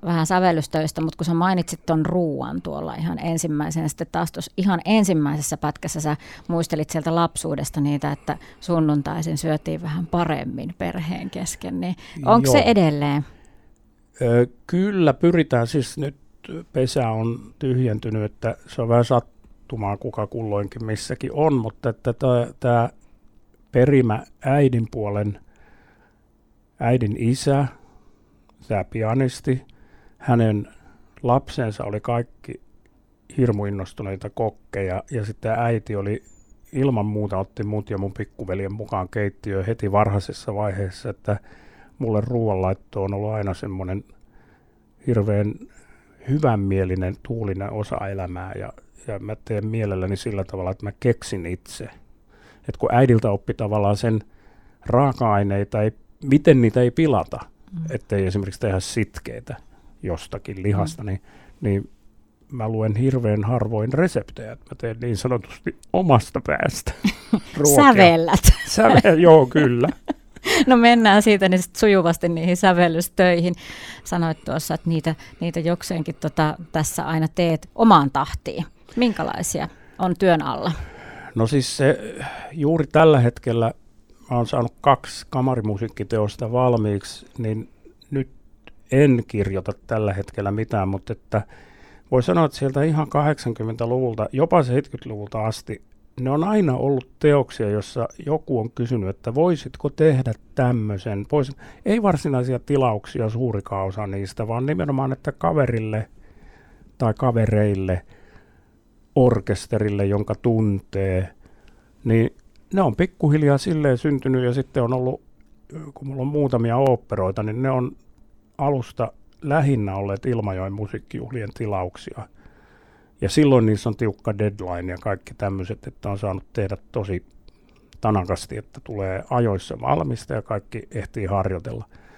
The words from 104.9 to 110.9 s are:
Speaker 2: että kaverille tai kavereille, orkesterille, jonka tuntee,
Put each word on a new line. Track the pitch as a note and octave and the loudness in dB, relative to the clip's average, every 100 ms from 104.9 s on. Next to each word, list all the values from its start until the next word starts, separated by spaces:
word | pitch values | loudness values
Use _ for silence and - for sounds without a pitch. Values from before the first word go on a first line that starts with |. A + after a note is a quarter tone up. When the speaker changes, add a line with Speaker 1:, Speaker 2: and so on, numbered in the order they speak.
| C3+ C3 | -2 -2
Speaker 2:
että | C3 - | -4 -6
kaverille | - E3 D#3 B2 A#2 A2 G#2+ A2 - - - - - - - - _ | -4 0 2 2 0 -2 -4 -6 -12 -20 -20 -20 -20 -20 -20 -20 _
tai | A#2 | -2
kavereille, | G#2 B2+ A#2 G#2+ G#2+ G#2 G2 F#2+ F2+ - - - - _ _ _ _ _ _ _ - | 0 0 2 2 4 2 0 -2 -4 -4 -20 -20 -20 _ _ _ _ _ _ _ 2
orkesterille, | B2+ A2+ - G2+ - A2 G#2 G2+ G2 | 4 2 -2 -6 -4 -2 -2 0 0
jonka | G#2 G#2 A2 | -2 -2 -2
tuntee, | A#2+ A2+ A2 G2 - | 0 2 2 0 -4